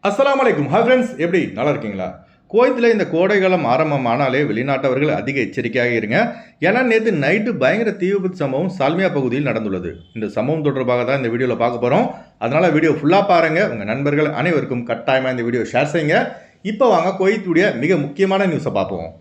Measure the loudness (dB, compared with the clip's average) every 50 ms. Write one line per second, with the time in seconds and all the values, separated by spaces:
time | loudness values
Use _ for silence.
0 | -2 -2 2 2 2 4 4 4 2 2 2 2 -2 0 2 2 4 4 4 4
1 | 2 -2 -2 -4 -2 0 0 0 0 -2 -4 -2 -2 -2 -2 -2 -4 -8 -6 -6
2 | -8 -8 -8 -14 -20 _ _ _ _ _ 2 4 4 4 2 2 2 2 2 2
3 | 0 0 2 0 2 4 4 2 4 2 2 2 2 2 2 2 2 0 0 0
4 | 0 0 0 0 0 0 2 0 0 0 -2 -2 -2 -2 -2 0 0 0 0 0
5 | 0 0 0 -2 -4 -4 -2 -2 -4 -2 -4 -6 -6 -2 -2 0 0 0 0 -2
6 | -2 0 0 0 0 -2 -4 -12 -18 -20 _ _ 0 0 2 2 2 2 2 2
7 | 2 0 0 0 0 0 0 0 0 -2 -2 0 0 0 2 2 -2 -2 -2 -2
8 | -2 0 0 0 -2 -4 -4 -4 -4 -4 -2 -2 -4 -4 -2 -2 -2 0 0 0
9 | 0 0 0 0 -2 0 -2 -2 -2 -2 -2 -2 -4 -4 -4 -4 -6 -8 -12 -12
10 | -20 -14 _ -8 -8 -4 -4 -2 -2 -2 -2 0 0 -2 -2 0 0 0 0 0
11 | 0 0 -2 -2 -2 -2 -2 -2 0 -2 0 0 0 -2 0 0 0 2 2 2
12 | 0 -2 -6 -12 -18 -20 _ _ -4 -2 0 2 2 2 2 2 2 2 2 2
13 | 2 2 2 4 4 4 4 4 4 2 2 0 0 0 -2 -6 -4 -4 -4 -2
14 | 0 0 0 0 0 0 -2 -2 0 0 0 0 -2 -2 -4 -6 -4 -4 -6 -4
15 | 0 0 0 0 0 -2 -2 -2 -2 -2 0 -2 -2 0 0 0 0 0 0 -2
16 | 0 2 2 2 0 -2 -8 -14 -20 _ _ _ -8 -8 -2 2 2 4 4 4
17 | 2 0 -2 0 0 0 0 0 -2 0 2 2 2 2 0 -2 0 0 0 0
18 | 0 -4 -2 -2 0 2 2 0 0 0 -2 -2 -4 -2 -2 -2 -2 -2 -6 -8
19 | -10 -12 -14 -18